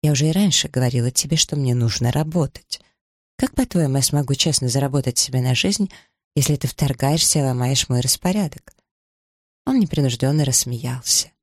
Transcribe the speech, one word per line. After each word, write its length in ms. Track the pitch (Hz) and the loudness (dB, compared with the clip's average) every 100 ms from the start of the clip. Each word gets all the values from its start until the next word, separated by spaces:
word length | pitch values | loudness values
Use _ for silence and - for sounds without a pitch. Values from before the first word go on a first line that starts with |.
«Я 80 | 151 | 2
уже 180 | 139 156 | 2 2
и 20 | |
раньше 360 | 175 202 - - | 2 2 2 0
говорила 420 | 131 127 123 120 | 0 0 0 0
тебе, 260 | - 143 160 | -2 -2 -2
что 200 | - 151 | 0 0
мне 180 | 131 | 0
нужно 380 | 123 113 - 120 | 2 0 2 0
работать. 680 | 139 156 175 135 - _ - _ _ _ _ _ - | 0 0 0 -2 -4 _ -14 _ _ _ _ _ -4
Как, 180 | 262 - | -2 0
по-твоему, 420 | 247 175 147 135 | -2 0 2 0
я 60 | |
смогу 320 | 131 147 131 135 | 0 0 0 0
честно 340 | 170 139 127 | 0 0 0
заработать 480 | 131 139 139 127 123 | 0 0 0 -2 -2
себе 240 | - 127 | -2 0
на 140 | 127 123 | 0 0
жизнь, 360 | 190 208 190 - _ _ _ - | 0 0 -4 -6 _ _ _ -2
если 200 | 139 147 | 0 0
ты 120 | 135 | -2
вторгаешься 720 | - 139 - 135 160 - 156 | -2 -2 0 0 2 2 2
и 20 | |
ломаешь 480 | 135 127 123 135 - | 0 0 0 0 0
мой 120 | 123 | 0
распорядок?» 720 | 127 - 180 208 175 - - _ _ _ _ _ _ _ _ _ - | 0 0 0 0 -2 -6 -20 _ _ _ _ _ _ _ _ _ 0
Он 140 | 262 | 2
непринуждённо 680 | 185 - 135 120 131 151 135 | 2 2 0 0 0 2 2
рассмеялся. 880 | 123 127 120 123 123 - - - _ | 0 -2 -6 -6 -8 -2 -2 -2 _